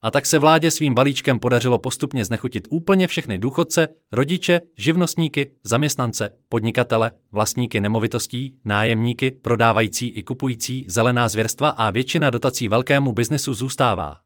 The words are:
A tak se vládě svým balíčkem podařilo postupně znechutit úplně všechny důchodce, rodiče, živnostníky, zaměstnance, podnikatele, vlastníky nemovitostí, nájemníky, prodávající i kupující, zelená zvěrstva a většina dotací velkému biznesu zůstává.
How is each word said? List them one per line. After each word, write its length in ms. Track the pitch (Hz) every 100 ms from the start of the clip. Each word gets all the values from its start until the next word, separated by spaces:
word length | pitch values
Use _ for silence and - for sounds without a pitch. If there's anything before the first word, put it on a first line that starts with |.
A 100 | 113
tak 140 | 139 -
se 140 | 156
vládě 320 | 147 160 160
svým 220 | - 151
balíčkem 460 | 120 135 131 - 123
podařilo 400 | 123 120 120 120
postupně 460 | 131 - 143 135 101
znechutit 420 | 113 123 - -
úplně 380 | 160 165 190 180
všechny 300 | - - 95
důchodce, 500 | 117 135 170 - 156 - _
rodiče, 500 | 110 139 180 - 175 170 -
živnostníky, 760 | 104 165 175 - 160 143 139 _
zaměstnance, 680 | - 117 147 135 123 110 104 _ _
podnikatele, 640 | 117 110 113 120 113 113 - _
vlastníky 500 | 101 104 - 120 110
nemovitostí, 760 | 101 113 104 120 - 120 131 131 107
nájemníky, 680 | 104 110 113 117 120 131
prodávající 760 | 131 - 117 117 107 110 90 120
i 160 | 110
kupující, 640 | - 127 135 117 - 127 127
zelená 420 | 90 117 123 120
zvěrstva 400 | 107 113 - 147
a 200 | - 110
většina 400 | 101 127 170 147
dotací 380 | 120 131 - 113
velkému 460 | 110 127 139 139
biznesu 400 | 110 117 147 -
zůstává. 640 | 110 127 - 127 92 78 73